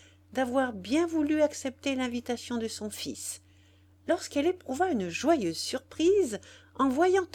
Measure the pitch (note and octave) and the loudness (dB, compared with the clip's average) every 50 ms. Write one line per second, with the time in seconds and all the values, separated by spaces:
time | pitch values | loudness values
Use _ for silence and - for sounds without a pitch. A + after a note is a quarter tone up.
0 | - - - _ _ - - C4 C4 B3 B3 C4+ C4 B3 G#3+ F#3 F3+ G3+ C4+ D#4+ | -20 -20 -20 _ _ -8 -2 -2 -2 0 2 0 0 0 -2 -6 -4 0 2 2
1 | F4 E4 E4 D#4 D4 D4 D4+ D4+ D4+ D4 D4 - - C4 B3 - - C#4+ C4+ B3+ | 2 2 0 0 0 2 2 2 2 2 0 -2 -8 -8 -8 -4 -4 -2 -2 -2
2 | B3+ A#3+ A#3+ A#3+ - - A#3+ A#3 - - A#3+ A#3 A3+ G#3+ - - G#3+ G#3+ G#3 - | -2 -2 -4 -4 -4 -4 -6 -6 -6 -6 -4 -4 -4 -4 -6 -8 -10 -10 -8 -8
3 | - C3+ - - - - - - _ _ _ _ _ _ _ _ _ _ _ _ | -8 -8 -8 -8 -10 -10 -12 -12 _ _ _ _ _ _ _ _ _ _ _ _
4 | - - E4 F#4 - - - C#4+ C#4+ F4+ F4+ - - - B3+ D4 F#4 F#4+ D4 G#3 | -2 -2 -2 -2 -2 -4 -2 0 0 0 0 -2 -6 -6 -2 0 0 0 0 0
5 | F#3 E3+ E3 - - D4+ E4+ C#4 G3 E3 D#3+ - - - A#3+ C4 - - - - | -2 -2 -4 -2 2 2 2 4 2 -2 -4 -4 -6 -6 -6 -8 -8 -8 -2 2
6 | D#4+ F4+ G#4 G4+ F4 A#3 G#3 - - - - - - _ - - C4+ C4+ B3 D4 | 4 4 6 4 4 0 -2 -8 -10 -14 -20 -20 -20 _ -2 0 2 2 4 4
7 | F4 F#4 F#4 G4 F4+ - | 4 4 4 4 2 0